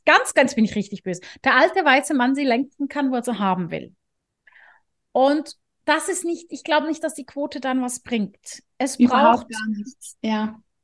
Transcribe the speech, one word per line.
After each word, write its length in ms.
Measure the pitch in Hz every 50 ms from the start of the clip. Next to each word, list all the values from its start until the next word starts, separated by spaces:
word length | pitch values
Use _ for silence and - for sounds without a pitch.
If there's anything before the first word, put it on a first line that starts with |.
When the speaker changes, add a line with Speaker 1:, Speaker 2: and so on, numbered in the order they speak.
| -
Speaker 1:
ganz, 280 | 302 311 415 508 - -
ganz 220 | 311 277 - -
bin 100 | - 220
ich 100 | 196 -
richtig 280 | 214 190 - 202 - -
böse, 180 | 185 175 175 - - - - -
der 120 | 269 240
alte 300 | 254 302 370 370 381 330
weiße 280 | 294 254 285 277 - 311
Mann 220 | 254 240 254 269
sie 80 | 277 285
lenken 440 | 269 226 240 277 - _ - 285
kann, 220 | 277 - 294 285 262
wo 60 | 254
er 80 | 240 240
sie 160 | 254 240 196
haben 320 | 208 190 185 185 175 160
will. 240 | 165 156 - - _ _ _ _ _ _ _ _ _ _ _ _ _ _ _ _ _ _ _ _ _ _ _ _
Und 440 | - 240 262 277 294 311 - - - _ _ _ _ _ _
das 240 | - 294 311 311 -
ist 160 | 359 359 -
nicht, 260 | 339 339 330 - -
ich 120 | - 269 -
glaube 240 | - 302 302 302
nicht, 160 | 320 302 311 -
dass 100 | 311 311
die 120 | - 262
Quote 340 | - - 285 285 294 - 294
dann 220 | 254 262 254 262
was 200 | 247 247 247 -
bringt. 640 | - - 240 220 202 - - _ _ - - - _ _ _
Es 220 | - 277 269 - -
Speaker 2:
Überhaupt 480 | 247 240 254 262 285 226 240 247 -
Speaker 1:
braucht 40 | -
Speaker 2:
gar 160 | 226 220 220 220
nichts, 480 | 214 208 208 262 - _ - - - _
ja. 380 | - 220 220 214 220 214 - - _ _ _ _